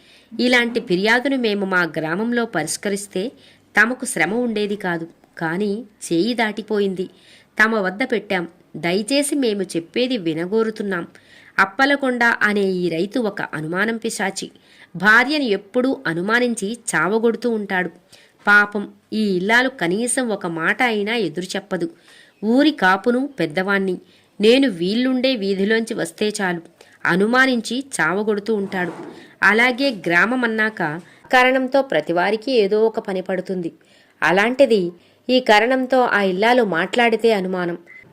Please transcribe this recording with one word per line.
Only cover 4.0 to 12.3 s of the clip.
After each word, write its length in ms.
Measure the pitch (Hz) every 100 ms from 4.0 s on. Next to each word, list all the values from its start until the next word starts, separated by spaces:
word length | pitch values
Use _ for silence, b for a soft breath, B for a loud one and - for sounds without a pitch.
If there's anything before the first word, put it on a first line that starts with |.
శ్రమ 300 | 254 - 160
ఉండేది 420 | 226 247 214 208 208
కాదు. 320 | 185 170 165 - _ -
కానీ 460 | 165 175 208 208 254 _ -
చేయి 220 | 165 214
దాటిపోయింది. 720 | 240 220 208 202 208 196 185 185 b b b b -
తమ 120 | 220 226
వద్ద 260 | 185 196
పెట్టాం. 460 | 262 220 196 185 170 - _ 160
దయచేసి 580 | 170 185 214 277 285
మేము 280 | 302 247 202
చెప్పేది 540 | 185 165 165 233 254 247
వినగోరుతున్నాం. 920 | 165 156 180 220 220 220 208 180 170 B B B B -
అప్పలకొండ 680 | 190 - 277 285 262 247
అనే 380 | 233